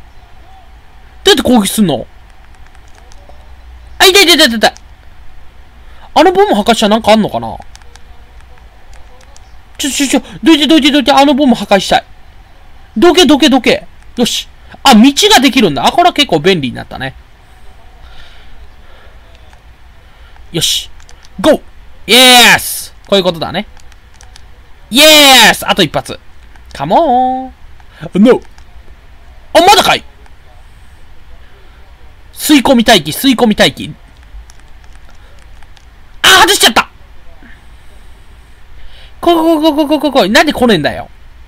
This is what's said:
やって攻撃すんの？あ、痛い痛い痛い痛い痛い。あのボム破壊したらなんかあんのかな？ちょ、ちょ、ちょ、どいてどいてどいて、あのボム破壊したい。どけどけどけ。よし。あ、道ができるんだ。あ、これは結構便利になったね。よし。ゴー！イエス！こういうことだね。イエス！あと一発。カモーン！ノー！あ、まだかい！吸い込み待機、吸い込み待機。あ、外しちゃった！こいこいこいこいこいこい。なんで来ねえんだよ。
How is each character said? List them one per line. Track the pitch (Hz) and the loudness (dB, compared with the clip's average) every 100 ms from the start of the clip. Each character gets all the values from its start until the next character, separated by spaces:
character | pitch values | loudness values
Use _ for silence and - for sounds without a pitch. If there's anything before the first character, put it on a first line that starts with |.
| - - - - - - - - - - - - 370 | -20 -20 -20 -20 -20 -20 -20 -20 -20 -20 -20 -6 -2
や | |
っ | 370 | 0
て | |
攻 | - 247 | 2 0
撃 | 190 | 0
す | - | 0
ん | 185 | -2
の？ | 120 - - - - - - - - - - - - - - - - - - - - | -2 -8 -20 -20 -20 -20 -20 -20 -20 -20 -20 -20 -20 -20 -20 -20 -20 -20 -20 -20 -2
あ、 | 381 | 2
痛 | 381 | 2
い | |
痛 | 330 | 2
い | 311 | 2
痛 | |
い | 302 | 0
痛 | 226 | 0
い | |
痛 | - | -2
い。 | - - - - - - - - - - - - - - | -4 -14 -20 -20 -20 -20 -18 -20 -20 -20 -20 -20 -20 -6
あ | - | -2
の | 339 | 0
ボ | 370 | 0
ム | 415 | -2
破 | 214 | -2
壊 | 208 | -2
し | 226 | -2
た | 208 | 0
ら | |
な | 226 | 0
ん | |
か | 214 | 2
あ | 220 | 0
ん | |
の | 170 | 0
か | 117 | -6
な？ | 117 - - - - - - - - - - - - - - - - - - - - - - - | -10 -14 -18 -20 -20 -20 -20 -20 -20 -20 -20 -20 -20 -20 -20 -20 -20 -20 -20 -20 -20 -20 -20 -10
ち | 285 | -8
ょ、 | |
ち | 247 | -4
ょ、 | 269 | -2
ち | 269 | -2
ょ、 | - 175 | -4 -4
ど | 269 | 0
い | 302 | 2
て | 294 | 2
ど | 320 | 2
い | |
て | 277 | 2
ど | 294 | 0
い | |
て、 | 254 | 2
あ | 269 | 2
の | 285 | 2
ボ | 269 285 | 2 0
ム | |
破 | - | -2
壊 | 202 196 | 0 -2
し | - | 0
た | - | -2
い。 | - - - - - - - - - - | -4 -14 -20 -20 -20 -20 -20 -20 -12 0
ど | 339 | 2
け | 339 302 | 4 4
ど | 285 | 2
け | - | 2
ど | 262 | 2
け。 | 247 156 - - - - | 0 -2 -6 -20 -14 -6
よ | |
し。 | 233 - - - - - | -4 -4 -10 -18 -20 -2
あ、 | - | 4
道 | 220 262 277 403 | 6 6 4 2
が | 403 | 2
で | 262 | 2
き | 262 | 0
る | 196 | 0
ん | |
だ。 | 135 180 | 0 -2
あ、 | |
こ | - | 0
れ | |
は | 349 | 0
結 | 339 285 | 0 -2
構 | 160 | 0
便 | 165 185 | 0 -2
利 | 131 | -4
に | |
な | 117 | -10
っ | - | -14
た | - | -12
ね。 | 131 - - - - - - - - - - - - - - - - - - - - - - - - - - - - - - - - - - | -12 -14 -20 -20 -20 -20 -20 -20 -20 -20 -20 -20 -20 -20 -20 -20 -20 -20 -20 -20 -20 -20 -20 -20 -20 -20 -20 -20 -20 -20 -20 -20 -20 -20 -14
よ | 165 | -6
し。 | - - - - - - - - | -4 -6 -10 -18 -20 -20 -18 -4
ゴ | 247 | 0
ー！ | 269 - - - - - | 0 -4 -20 -20 -16 -2
イ | |
エ | 233 254 247 220 165 | 2 4 4 4 2
ス！ | - - - - - | -2 -12 -14 -20 -4
こ | 202 | -2
う | |
い | |
う | |
こ | 180 | -2
と | 165 | -4
だ | 135 | -8
ね。 | 175 208 - - - - - - - - - - - - | -8 -10 -16 -20 -20 -20 -20 -20 -20 -20 -20 -20 -20 -6
イ | 240 | 2
エ | 311 302 285 254 208 | 4 4 4 4 4
ス！ | - - | 2 -2
あ | |
と | 202 | -2
一 | 165 | -2
発。 | 139 - - - - - - - | -4 -8 -12 -18 -20 -20 -20 -20
カ | - - | -12 -2
モ | 240 320 247 254 262 262 - - - - - 160 | 0 0 0 -2 -6 -10 -18 -20 -20 -20 -20 -6
ー | 180 | 2
ン！ | |
ノ | 233 | 2
ー！ | 208 - - - - - - - - - - - | 2 -2 -20 -20 -20 -20 -20 -20 -20 -20 -20 -4
あ、 | 302 | 0
ま | 359 | 2
だ | 427 | 2
か | 190 | 0
い！ | 131 - - - - - - - - - - - - - - - - - - - - - - - | -4 -8 -20 -20 -20 -20 -20 -20 -20 -20 -20 -20 -20 -20 -20 -20 -20 -20 -20 -20 -20 -20 -20 -20
吸 | - - | -10 0
い | 294 | 0
込 | 233 247 | 2 0
み | |
待 | 233 214 | 2 0
機、 | 147 | -2
吸 | - 277 | -4 -2
い | |
込 | 233 233 | 0 0
み | 208 | 0
待 | 180 | -2
機。 | - - - - - - - - - - - - - - - - - - - - - - - - - | -4 -12 -16 -20 -20 -20 -20 -20 -20 -20 -20 -20 -20 -20 -20 -20 -20 -20 -20 -20 -20 -20 -20 -20 -6
あ、 | - 381 | 0 2
外 | 415 | 2
し | 403 | 0
ち | 381 | -2
ゃ | |
っ | |
た！ | 220 - - - - - - - - - - - - - - - - - - - - - - - - | -2 -6 -12 -20 -20 -20 -20 -20 -20 -20 -20 -20 -20 -20 -20 -20 -20 -20 -20 -20 -18 -16 -18 -20 -6
こ | 330 | -2
い | |
こ | 339 320 320 320 | 0 0 0 0
い | |
こ | 285 | -2
い | 285 | -2
こ | |
い | 302 | -2
こ | 294 | -2
い | |
こ | 262 185 | 0 0
い。 | |
な | 262 | 2
ん | 320 | 0
で | |
来 | - 247 | 0 0
ね | |
え | 185 | 2
ん | |
だ | 143 | -2
よ。 | 82 69 - - - | -6 -12 -20 -20 -20